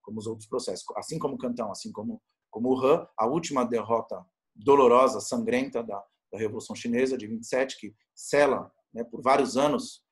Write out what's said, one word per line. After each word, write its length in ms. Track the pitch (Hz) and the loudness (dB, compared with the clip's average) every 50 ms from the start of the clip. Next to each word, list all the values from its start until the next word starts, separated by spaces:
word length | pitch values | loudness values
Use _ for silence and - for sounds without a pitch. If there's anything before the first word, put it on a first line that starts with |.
Como 180 | _ - 104 110 | _ -12 -12 -10
os 80 | 104 113 | -8 -8
outros 220 | 113 110 110 _ | -10 -10 -10 _
processos. 360 | - 127 113 - 95 90 - - - 104 | -8 -6 -6 -6 -10 -10 -10 -10 -10 -10
Assim 200 | 98 - 156 160 | -10 -8 -10 -6
como 200 | - 147 139 120 | -6 -6 -6 -6
Cantão, 340 | 127 123 120 120 113 104 | -6 -8 -6 -6 -6 -8
assim 220 | 95 - - 107 110 | -8 -12 -12 -14 -12
como, 280 | 107 107 117 110 - _ _ _ _ _ _ | -10 -10 -10 -10 -10 _ _ _ _ _ _
como 220 | - 110 117 127 131 | -8 -4 0 0 0
o 120 | 131 131 | 2 4
Han, 220 | 135 151 175 - - _ - | 4 4 4 2 -8 _ -2
a 80 | 110 | 0
última 380 | 117 139 175 165 - 143 131 123 | 0 0 -2 -4 -2 -2 0 0
derrota 640 | 117 120 113 104 107 117 113 113 - 104 92 90 _ _ _ _ _ _ | 0 -2 -4 0 0 -2 -2 -2 -4 -12 -14 -14 _ _ _ _ _ _
dolorosa, 680 | - 104 139 139 139 135 120 117 123 131 131 120 104 | -4 4 6 8 8 10 8 8 8 6 6 2 -2
sangrenta 600 | 98 - - 120 113 110 120 123 135 139 - 117 | -6 -4 -4 -4 -2 0 0 -2 -2 -2 -6 -8
da, 220 | 117 110 101 98 - _ _ _ _ _ | -6 -6 -8 -10 -10 _ _ _ _ _
da 80 | - 98 | -8 -6
Revolução 380 | 110 104 104 110 107 - 107 | -6 -6 -6 -8 -10 -12 -14
Chinesa 420 | - - 120 117 120 131 131 131 123 | -10 -6 -2 0 0 0 0 0 -4
de 80 | 107 | -6
vinte 180 | 104 113 113 117 | -8 -10 -10 -8
e 40 | - | -4
sete, 320 | - 127 135 131 - - | -2 -2 -2 -2 -4 -12
que 160 | - 101 - _ _ _ _ | -14 -16 -18 _ _ _ _
sela, 560 | - - - - 143 147 135 123 101 90 - _ _ _ _ _ | -18 -10 0 2 4 4 4 2 0 -4 -12 _ _ _ _ _
né, 120 | 113 117 | -12 -12
por 160 | - - 107 | -10 -10 -4
vários 340 | 120 127 135 143 135 117 - | 2 4 4 4 4 2 2
anos 480 | 123 143 147 143 110 - - - - _ _ | 2 2 2 2 0 -4 -8 -14 -18 _ _